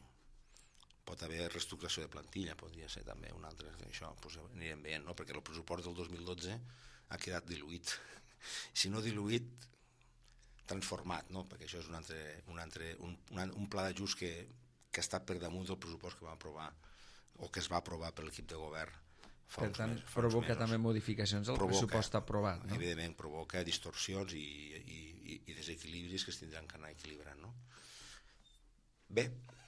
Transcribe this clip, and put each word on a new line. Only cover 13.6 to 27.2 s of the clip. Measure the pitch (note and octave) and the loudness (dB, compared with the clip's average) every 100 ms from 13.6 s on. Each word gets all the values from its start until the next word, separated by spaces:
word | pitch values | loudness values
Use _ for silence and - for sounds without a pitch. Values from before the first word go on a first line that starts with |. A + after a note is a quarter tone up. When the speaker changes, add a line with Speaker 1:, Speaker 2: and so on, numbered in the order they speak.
Speaker 1:
un | G2+ | 0
pla | G2 F#2+ | 2 2
d'ajust | F#2 G2+ - | 2 0 0
que, | F2+ E2+ - - - - - | -2 -4 -10 -14 -20 -20 -4
que | - | 0
està | - F#2 | 2 2
per | - F2+ | 0 0
damunt | E2+ F2+ F#2 | 0 0 -2
del | F#2 | -2
pressupost | E2+ D#2+ F2 - | -4 -6 -8 -8
que | E2 | -10
vam | D#2 | -10
aprovar, | D#2+ D2+ D#2 D#2 - - - - - - | -8 -6 -8 -10 -16 -16 -16 -18 -18 -10
o | F2 | -4
que | F#2 | -2
es | - | 2
va | F2 - | 2 2
aprovar | D#2+ E2 D#2+ | -2 -2 -4
per | D#2+ | -6
l'equip | - D#2+ | -6 -6
de | D#2+ | -4
govern | D#2 D#2+ D#2 - - - - - - | -4 -2 -4 -6 -16 -18 -18 -18 -8
fa | - | 0
Speaker 2:
Per | G#2 | 2
Speaker 1:
uns | G2+ | 2
Speaker 2:
tant, | A2+ | 2
Speaker 1:
mesos, | A2+ - | 0 0
fa | |
uns | A#2 | 6
Speaker 2:
provoca | A#2 A2+ A#2+ | 8 8 6
Speaker 1:
mesos. | A2+ | 6
Speaker 2:
també | A2+ A2+ | 6 8
modificacions | A2+ A2 G#2+ G#2+ G2+ G#2 G#2 | 8 6 6 4 6 6 6
al | C3 | 6
Speaker 1:
Provoca, | F#2+ F#2+ | 8 10
Speaker 2:
pressupost | A2 A2 - A2 | 8 6 6 4
aprovat, | - G#2 G2+ F2 F#2 | 4 6 6 4 2
no? | A2 | 2
Speaker 1:
evidentment, | F2 D#2+ E2+ E2 | 4 2 0 -2
provoca | D#2 D#2 D#2+ F2+ E2 | -4 -4 0 0 4
distorsions | - E2 - - F#2+ F#2 | 2 0 0 2 2 0
i, | E2 D2 D2 D2 D2+ | -2 -4 -6 -8 -10
i, | D#2 D#2+ D#2+ D#2+ D2+ | -8 -10 -10 -10 -8
i, | D#2 - | -8 -8
i | D#2 | -4
desequilibris | D#2+ D#2+ D#2+ E2+ F2 F#2 - | -4 -4 -4 -4 0 0 0
que | |
es | E2+ | -2
tindran | D#2+ D#2+ D2+ | -6 -8 -8
que | D#2 | -10
anar | D#2 D#2 | -10 -10
equilibrant, | D#2 D2+ | -10 -8